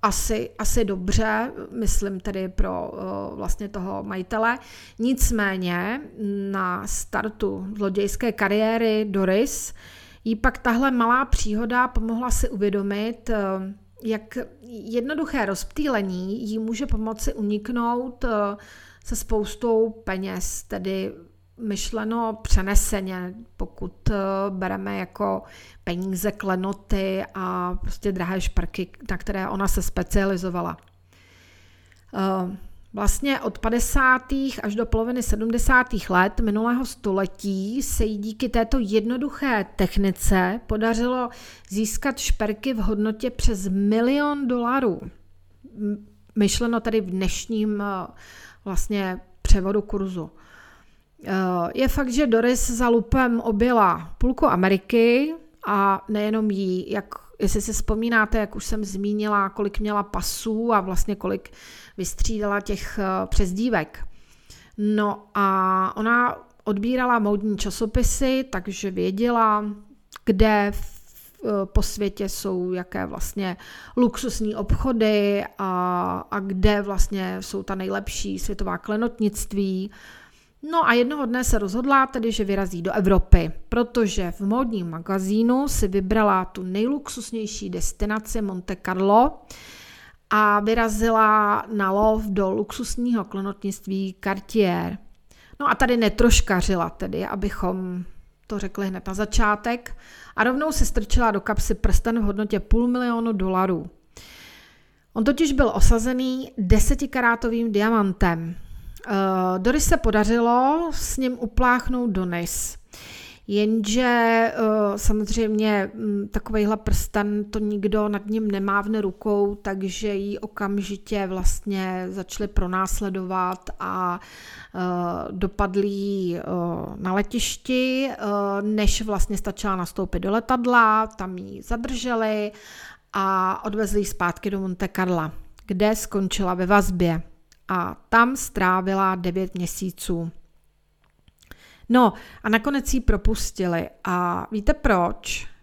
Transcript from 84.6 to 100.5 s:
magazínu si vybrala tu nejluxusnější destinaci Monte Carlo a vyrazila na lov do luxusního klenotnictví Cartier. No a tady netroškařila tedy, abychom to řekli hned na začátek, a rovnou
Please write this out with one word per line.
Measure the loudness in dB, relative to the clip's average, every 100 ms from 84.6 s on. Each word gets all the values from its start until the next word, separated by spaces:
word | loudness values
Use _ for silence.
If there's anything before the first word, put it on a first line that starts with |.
| 0 -2 -6
magazínu | -8 -4 -4 0 2 2 2 0
si | 0 0
vybrala | 0 2 2 4 2
tu | -2 -8
nejluxusnější | -6 -2 -2 -2 -6 -12 -8 -8 -8 -8 -8
destinaci | -4 -4 -2 -2 -2 -4 -4
Monte | -4 -6 -8 -8
Carlo | -4 0 6 6 6 2 -18 -20 -20 -20 -20 -20 -20 -20 _
a | 2 4 4
vyrazila | 2 2 2 2 2 4 6 6 4 2 0
na | -2 2
lov | 4 4 2
do | 0 0 0
luxusního | 0 -4 -6 -6 -2 0 0
klenotnictví | -2 -6 -6 -6 -8 -8 -6 -4 -4 -6
Cartier. | -6 -6 -2 2 2 2 -4 -8 -14 -20 _ -20 -20 -4
No | 0
a |
tady | 2 4 4
netroškařila | 2 4 6 6 4 2 2 0 -2
tedy, | -6 -6 -4 -4
abychom | -4 -4 -2 -4 -2 -4 -6 -8 -14 -20 _ _
to | -6
řekli | -6 -4 -6
hned | -6 -8
na |
začátek, | -4 0 4 4 2 0 -4 -6 -16 -16 -20 -16 0
a |
rovnou | 0